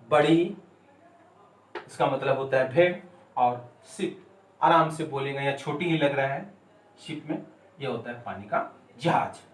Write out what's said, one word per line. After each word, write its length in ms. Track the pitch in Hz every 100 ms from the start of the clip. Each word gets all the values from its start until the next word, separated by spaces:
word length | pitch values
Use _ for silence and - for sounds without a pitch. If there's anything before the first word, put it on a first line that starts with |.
| -
बड़ी, 460 | 147 147 165 185 202 - _ _ _ - _ _ _ - _ _ - -
इसका 200 | - 143
मतलब 320 | 135 135 131
होता 200 | 135 131
है 100 | 131
भेड़, 260 | 127 180 180 - - - -
और 320 | 123 120 - - - -
शिप 260 | 190 - - - _ _
आराम 300 | 156 165 165
से 140 | 156
बोलेंगे 360 | 151 135 139 139
या 160 | 139 139
छोटी 280 | - 147
ही 140 | 175 160
लग 160 | 147 139
रहा 100 | 135
है 280 | 139 196 - _ _ _ _ -
शिप 200 | 151 151
में, 120 | - - - _ _
ये 60 | 139
होता 240 | 120 120
है 120 | 117
पानी 220 | - 98
का 160 | 101 170 - - _ -
जहाज। 400 | 139 143 113 - -